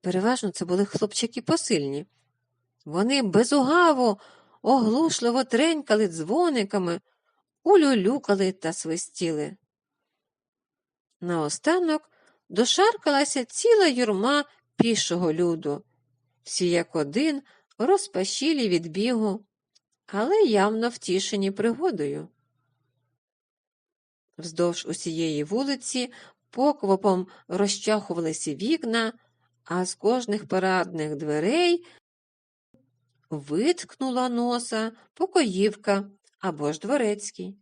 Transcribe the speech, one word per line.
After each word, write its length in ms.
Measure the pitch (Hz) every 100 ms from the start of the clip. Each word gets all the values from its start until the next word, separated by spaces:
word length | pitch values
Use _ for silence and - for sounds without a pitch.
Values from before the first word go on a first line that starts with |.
Переважно 500 | 185 185 208 254 208
це 140 | - 175
були 200 | 180 202
хлопчаки 560 | - 208 - 233 -
посильні. 640 | - 330 - 190 139 139 185 _ _ _ _ _ _ _ -
Вони 360 | 160 220 277
безугаво, 960 | 220 185 240 285 254 330 349 277 247 196 - - _ _
оглушливо 800 | 190 262 220 240 330 - 240 240
тренькали 640 | 262 233 311 320 - 214 208
дзвониками, 920 | 165 156 254 349 262 196 202 175 170 _ _ _ _ _ _
улюлюкали 880 | 330 392 294 247 185 269 - 196 190
та 220 | 190 165
свистіли. 840 | 165 160 170 - - 170 151 147 190 _ _ _ _ _ _ _ _ _ _ _ _ _ _ _ _
Наостанок 880 | 175 170 151 - - 359 339 302 _ _ _ _ _
дошаркалася 960 | 180 240 - 415 427 - 277 285 277 233
ціла 420 | - 466 440 359
юрма 580 | 247 233 190 226 294 285 _ _ -
пішого 580 | 233 220 - 175 175
люду, 500 | 160 175 165 151 143 _ _ _ _ _ _
всі 260 | - - 180
як 260 | 170 165 165
один 460 | 143 175 320 277 - _ _ _
розпашілі 880 | 240 381 - - 190 - 285 302 226
від 180 | 175 170
бігу, 580 | 160 226 240 214 202 202 _ _ _ _ _ _
але 280 | 196 240 415
явно 480 | 370 208 208 220 233
втішені 640 | 233 - 185 190 208 196
пригодою. 760 | 196 226 233 359 208 147 147 160 _ _ _ _ _ _ _ _ _ _ _ _ _ _ _ _ _ _ _ _ -
Вздовж 480 | 170 165 175 170 -
усієї 580 | - - 160 165 147
вулиці 680 | 147 214 277 262 - 254 247 - - _ _
поквапом 760 | - 277 - 202 190 202 180 185 - _
розчахувалися 1080 | 180 202 - - 214 - 170 160 156 - 139
вікна, 580 | 208 320 233 226 226 233 _ _ _ _
а 220 | - 175 185
з 100 | -
кожних 520 | 208 247 240 208 160
парадних 680 | 185 190 185 170 165 151 147
дверей 680 | 151 151 175 311 349 349 - - _ _ _ _ _ _ _ _ _ _ _ _ _
виткнула 1000 | 151 139 151 269 349 - - 262 247 254
носа 600 | 240 240 240 240 220 226 226 _
покоївка 960 | _ 381 370 254 185 208 208 - 196 196 _ _ _
або 340 | 190 151 147
ж 60 | 156
дворецький. 800 | 196 285 220 208 - - 185 202